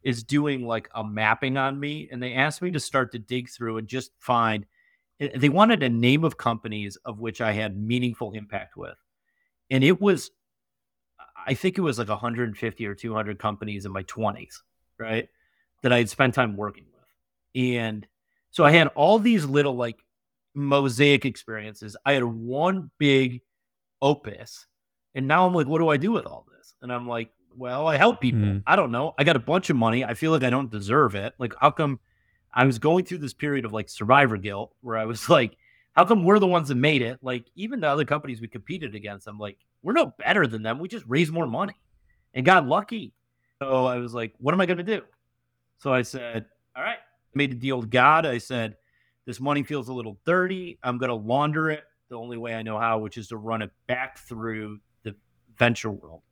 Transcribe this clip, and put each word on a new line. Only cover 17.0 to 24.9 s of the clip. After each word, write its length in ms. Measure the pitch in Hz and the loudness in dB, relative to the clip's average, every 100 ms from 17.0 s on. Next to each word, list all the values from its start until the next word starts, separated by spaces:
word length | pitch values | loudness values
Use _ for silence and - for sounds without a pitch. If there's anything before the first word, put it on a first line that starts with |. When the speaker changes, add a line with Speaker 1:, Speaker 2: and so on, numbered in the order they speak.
| _ _ _ _ _ 127 | _ _ _ _ _ -4
Speaker 1:
And 440 | 127 120 113 107 - _ _ _ _ | -2 0 -4 -6 -14 _ _ _ _
so 120 | - | 4
I 80 | 147 | 8
had 160 | 170 151 | 8 6
all 300 | - 156 220 | 4 4 6
these 260 | 220 220 147 | 4 2 4
little, 300 | 143 143 123 | 2 2 -2
like, 300 | 120 113 _ _ _ _ _ | -6 -8 _ _ _ _ _
mosaic 720 | 143 139 139 135 117 143 139 139 | -6 2 2 2 4 6 6 2
experiences. 720 | 123 - 110 107 104 107 107 139 | -6 -12 -12 -12 -14 -16 -4 0
I 80 | |
had 100 | 139 | 2
one 680 | 120 113 117 135 175 190 143 _ | 0 -4 -6 0 0 0 -8 _
big 440 | 143 135 127 123 _ _ _ _ _ _ | 4 4 2 -4 _ _ _ _ _ _
opus. 680 | 135 147 110 101 113 - _ _ _ | 0 0 -4 -16 -20 -20 _ _ _